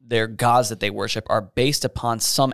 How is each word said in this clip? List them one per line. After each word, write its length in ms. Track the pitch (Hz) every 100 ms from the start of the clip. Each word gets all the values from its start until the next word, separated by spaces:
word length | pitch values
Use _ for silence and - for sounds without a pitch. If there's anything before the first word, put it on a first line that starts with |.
| 117
their 220 | 113 113
gods 420 | 104 120 123 120
that 100 | 110
they 100 | 101
worship 360 | 101 107 110 -
are 120 | 110
based 440 | 98 - 131 147 131
upon 340 | - 117 113
some 340 | - - 131